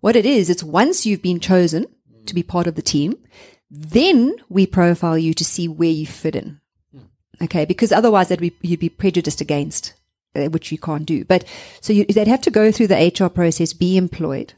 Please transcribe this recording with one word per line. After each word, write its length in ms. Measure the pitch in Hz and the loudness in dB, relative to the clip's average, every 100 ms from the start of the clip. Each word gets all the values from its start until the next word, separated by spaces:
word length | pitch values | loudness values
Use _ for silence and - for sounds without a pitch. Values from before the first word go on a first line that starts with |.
What 140 | 190 233 | 2 2
it 100 | 214 | 4
is, 240 | 277 175 | 2 2
it's 140 | 175 | -2
once 420 | 160 160 262 359 220 | 0 0 2 2 -2
you've 160 | 202 | -2
been 160 | 180 175 | -2 -4
chosen 480 | - 185 175 156 240 _ _ _ - | 2 2 2 0 -6 _ _ _ -8
to 80 | 170 | -6
be 80 | |
part 240 | 170 175 170 | -4 -2 -4
of 80 | 156 | -4
the 60 | |
team, 340 | - 151 147 254 _ _ - _ _ | -2 0 -2 -4 _ _ -20 _ _
then 640 | 147 156 214 349 302 247 440 _ | -18 -6 -2 2 2 2 -2 _
we 180 | 185 190 | -2 0
profile 500 | - 175 170 175 160 | 2 0 0 -2 -2
you 160 | 160 | -2
to 100 | 160 - | -2 -4
see 220 | - 170 | -4 -6
where 220 | 156 170 | -2 -2
you 160 | 156 156 | -2 -6
fit 300 | - 160 135 | -6 -6 -6
in. 240 | - 147 _ _ _ 135 - _ _ _ | -10 -16 _ _ _ -20 -20 _ _ _
Okay, 240 | 170 175 151 | -4 -2 -2
because 260 | 175 233 | 2 4
otherwise 360 | 196 226 208 220 | 6 6 4 2
that 100 | 175 | 0
we, 140 | 175 - | -4 -6
you'd 180 | 170 170 | -4 -2
be 80 | 165 | -4
prejudiced 520 | _ 196 180 156 - | _ -2 0 -4 -6
against, 520 | - 147 143 - - _ _ _ _ - | -4 -2 -2 -6 -10 _ _ _ _ -4
uh, 100 | 143 | -2
which 260 | 160 - | -4 -6
you 60 | 156 | -10
can't 280 | - 151 156 | -6 -6 -2
do. 200 | 156 - | -4 0
But 180 | 185 - - - - | 0 -2 -20 -20 -18
so 100 | - | 0
you, 140 | 208 202 | 0 2
they'd 220 | 202 214 | 2 2
have 140 | 262 | 2
to 100 | - | 2
go 200 | 220 214 | 4 4
through 160 | 214 220 | 4 2
the 100 | 185 | 4
H 220 | 170 170 | 2 2
R 100 | 185 | -2
process, 440 | 180 170 160 165 | 2 0 0 -2
be 240 | - 180 185 | 0 2 2
employed 560 | 180 - 165 135 - | 0 -4 -6 -6 -8